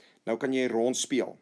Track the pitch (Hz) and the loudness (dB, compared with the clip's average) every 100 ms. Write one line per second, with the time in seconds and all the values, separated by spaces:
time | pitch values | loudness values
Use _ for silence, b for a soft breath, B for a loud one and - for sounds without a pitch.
0 | b b - 117 139 131 127 113 120 120 | b b -4 -2 0 0 0 2 2 0
1 | - 127 98 101 | 0 0 -2 -6